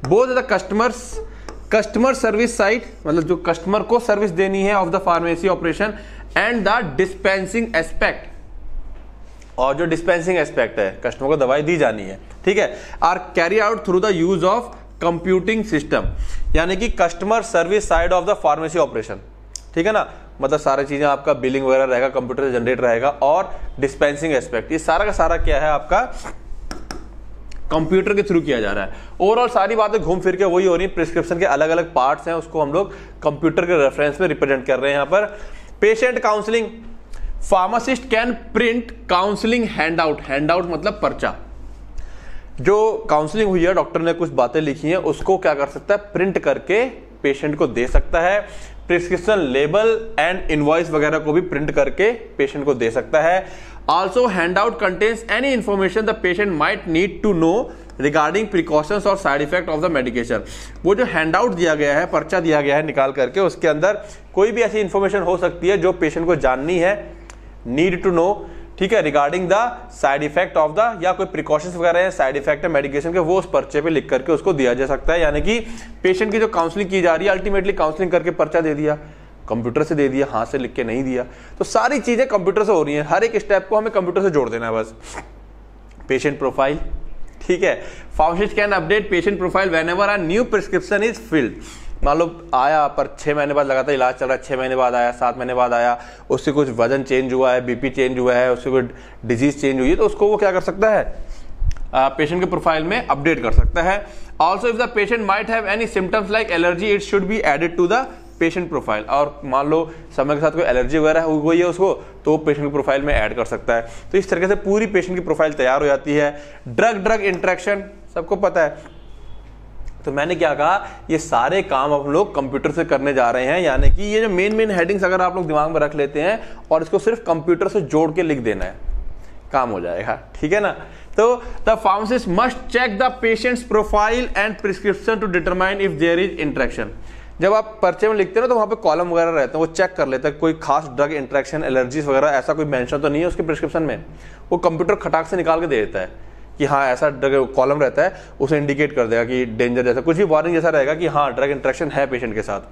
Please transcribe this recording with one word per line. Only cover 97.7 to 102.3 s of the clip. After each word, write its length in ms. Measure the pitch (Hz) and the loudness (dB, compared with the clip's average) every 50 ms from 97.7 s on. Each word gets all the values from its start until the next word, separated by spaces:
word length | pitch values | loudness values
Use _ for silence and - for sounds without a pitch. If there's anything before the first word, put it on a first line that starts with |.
| 123 113 - 135 | -4 -2 -2 -4
चेंज 280 | 123 135 131 127 131 127 | 0 0 0 0 2 0
हुआ 160 | 123 123 123 | 2 2 4
है, 180 | 123 127 127 123 | 4 4 2 0
उससे 180 | 123 123 135 | 0 0 2
कोई 180 | 131 131 123 117 120 - - - - - - | 2 2 2 0 -6 -14 -18 -20 -18 -12 -4
डिजीज 360 | 110 120 113 135 147 139 139 | -2 0 2 2 2 2 2
चेंज 200 | - 139 135 131 | 0 0 2 2
हुई 100 | 127 131 | 4 2
है, 60 | 175 | 4
तो 100 | 190 220 | 4 4
उसको 200 | 202 208 - 208 | 2 2 2 2
वो 100 | 202 214 | 2 4
क्या 160 | 202 208 196 180 | 4 2 2 2
कर 80 | 185 | 2
सकता 300 | 180 - 175 196 202 220 | -2 -2 -2 2 2 4
है, 240 | 214 180 127 - - - - - - - - - - - - - - - - - - | 4 2 0 -2 -4 -8 -8 -10 -10 -12 -10 -12 -4 0 2 2 2 0 -2 -2 2
आ, 140 | 135 131 135 | 2 2 2
पेशेंट 320 | 135 - 156 147 | 2 0 -2 0